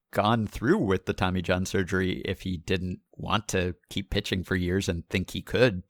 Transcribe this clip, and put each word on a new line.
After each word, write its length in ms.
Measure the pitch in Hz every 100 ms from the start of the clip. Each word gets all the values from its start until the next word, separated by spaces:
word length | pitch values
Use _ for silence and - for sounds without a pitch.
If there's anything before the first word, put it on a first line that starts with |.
| _
gone 360 | - 104 117 107
through 300 | - 110 208
with 280 | 117 92 -
the 60 |
Tommy 280 | - 95 90
John 240 | 85 92 95
surgery 560 | 98 90 95 92 95 -
if 160 | 92
he 160 | 95 87
didn't 420 | - 95 90 90 _ -
want 300 | 90 95 -
to 260 | 95 90 87 -
keep 200 | - 101
pitching 340 | 101 - 95
for 120 | 87 95
years 320 | 87 92 98
and 180 | 87 -
think 220 | 98 90
he 100 | 95
could 420 | - 98 127 90 -